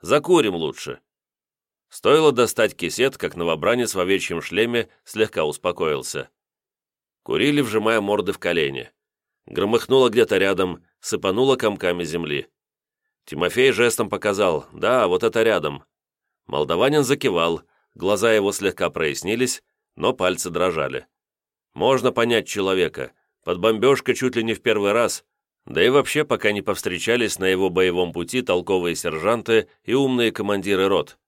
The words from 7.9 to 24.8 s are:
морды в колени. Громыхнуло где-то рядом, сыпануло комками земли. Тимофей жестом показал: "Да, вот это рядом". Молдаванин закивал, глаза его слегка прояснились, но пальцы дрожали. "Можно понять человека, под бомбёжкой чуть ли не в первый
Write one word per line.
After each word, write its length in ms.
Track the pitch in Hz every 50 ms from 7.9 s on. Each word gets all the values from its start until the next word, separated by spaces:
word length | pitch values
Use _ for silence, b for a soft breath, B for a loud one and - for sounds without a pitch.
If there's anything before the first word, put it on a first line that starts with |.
| 113 110
морды 320 | 101 101 104 104 95 92
в 80 | 98 -
колени. 520 | - 87 87 82 78 69 69 65 - - _ _ _ _ _ _ _ _ _ _ _
Громыхнуло 640 | - - - 95 101 113 117 - - 127 135 131 120
где-то 280 | 104 120 113 - 104
рядом, 460 | 95 95 98 95 87 95 92 85 - _ _ _ _
сыпануло 560 | - - 113 92 85 98 95 110 131 135 131
комками 480 | 127 120 110 101 92 - 90 90 87 85
земли. 440 | 76 78 85 82 78 73 67 - _ _ _ _ _ _ _ _ _ _ _ _ _ _ _ _
Тимофей 460 | - - - 87 87 - 123 127 135
жестом 360 | 113 101 120 120 - - 113 95
показал: 580 | 104 98 - 104 98 98 104 92 82 76 - -
"Да, 360 | - 76 82 104 127 127 110
вот 160 | 92 87 92 -
это 180 | 113 - 117
рядом". 420 | 113 113 107 90 78 76 71 69 - _ _ _ _ _ _ _ _ _ _ _ _
Молдаванин 580 | - - 73 76 67 82 87 117 135 151 151 139
закивал, 600 | 120 143 - - 127 92 85 82 85 82 78 _ _ _ _ _ _ _
глаза 360 | - - 95 104 98 104 117
его 200 | 113 110 98 101
слегка 400 | 98 - 98 95 87 - 92 85
прояснились, 720 | 80 82 80 76 69 - - 92 110 117 127 - - - _ _ _ _ _ _ _
но 180 | - 78 107 -
пальцы 380 | - 92 90 92 85 - 90
дрожали. 560 | 82 85 87 92 85 78 73 67 65 64 - _ _ _ _ _ _ _ _ _ _ _ _ _ _
"Можно 380 | - 87 120 135 127 117 127
понять 360 | 123 120 117 117 120 110 98
человека, 680 | - - 104 95 95 95 95 87 78 - - 65 - _ _ _ _ _ _ _
под 160 | - 90 90
бомбёжкой 540 | 90 113 110 107 101 131 139 131 - - 117
чуть 220 | - 131 127 120
ли 80 | 117 113
не 100 | 113 110
в 80 | 104
первый 300 | _ 120 107 107